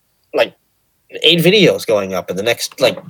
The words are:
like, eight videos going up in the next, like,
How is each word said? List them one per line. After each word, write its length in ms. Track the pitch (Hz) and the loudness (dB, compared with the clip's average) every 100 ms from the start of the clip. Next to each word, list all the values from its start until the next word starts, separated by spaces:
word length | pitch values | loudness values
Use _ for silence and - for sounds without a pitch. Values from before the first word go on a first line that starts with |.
| _ _ _ | _ _ _
like, 220 | 147 110 - _ _ _ _ _ - | -2 -2 -4 _ _ _ _ _ -4
eight 160 | 151 170 | 0 2
videos 480 | 170 208 151 98 - | 4 4 4 2 0
going 260 | 107 95 | -2 -2
up 140 | 92 - | -6 -6
in 60 | 92 | -6
the 60 | |
next, 380 | 110 117 - - | -4 -4 -6 -2
like, 180 | 123 92 - | -2 -2 -12